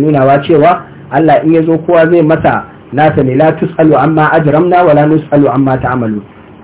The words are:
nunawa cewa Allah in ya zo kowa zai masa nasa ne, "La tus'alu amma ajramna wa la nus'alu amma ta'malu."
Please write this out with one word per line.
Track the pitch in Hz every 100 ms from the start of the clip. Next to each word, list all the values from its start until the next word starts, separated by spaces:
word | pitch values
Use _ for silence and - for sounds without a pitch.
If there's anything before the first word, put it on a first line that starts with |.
nunawa | 147 147 135 143
cewa | 143 160 143 - - - -
Allah | 135 160 139
in | 160
ya | 165
zo | 160 160
kowa | 165 170 160
zai | 170
masa | 156 156 147 113 - - -
nasa | 123 156 147
ne, | 131 127
"La | 156
tus'alu | 165 160 - 156
amma | 135 147 160 151
ajramna | 160 151 151 175 180
wa | 180
la | 147 151
nus'alu | 156 147 147 135
amma | 127 135 127
ta'malu." | 127 127 113 104 98 - - -